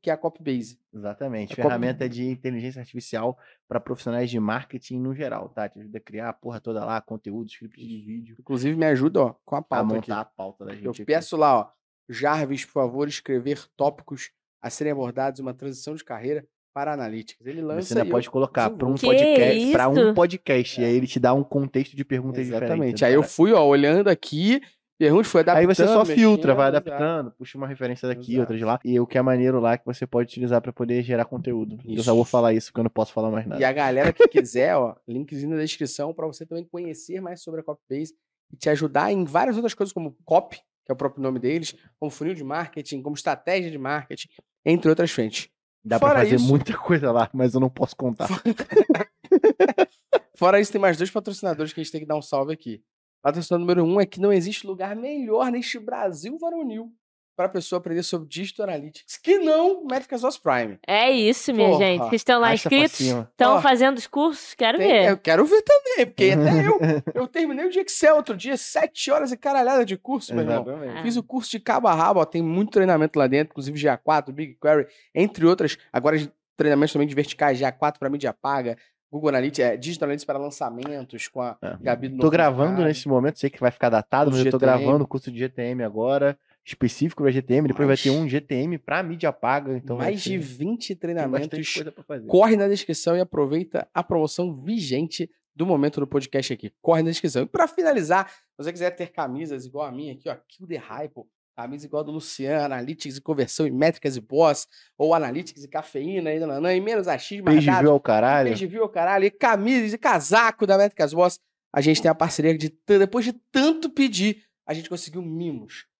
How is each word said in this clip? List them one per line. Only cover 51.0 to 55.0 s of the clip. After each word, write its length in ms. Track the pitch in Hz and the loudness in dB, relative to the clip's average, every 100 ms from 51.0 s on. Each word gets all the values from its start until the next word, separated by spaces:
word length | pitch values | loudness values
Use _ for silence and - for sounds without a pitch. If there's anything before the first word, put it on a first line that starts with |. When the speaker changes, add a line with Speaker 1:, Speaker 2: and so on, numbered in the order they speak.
| 185 | -2
Speaker 1:
patrocinadores 600 | 220 208 196 196 151 156 | -4 -6 -6 -4 -4 -6
que 80 | 170 | -6
a 40 | |
gente 80 | 151 | -10
tem 80 | 160 | -10
que 60 | 151 | -4
dar 100 | 151 | -6
um 60 | |
salve 300 | 139 143 139 | -2 -4 -2
aqui. 300 | 160 127 107 _ _ _ _ | -6 -10 -14 _ _ _ _
Patrocinador 380 | 139 160 170 175 | -2 -2 -2 -2
número 240 | 175 180 | 2 2
um 160 | 165 196 | 2 2
é 60 | 196 | 0
que 140 | 185 | 0
não 120 | 202 | 2
existe 340 | 196 170 214 202 | 2 0 -8 -10
lugar 280 | 190 190 | -8 -8
melhor 540 | 214 | -8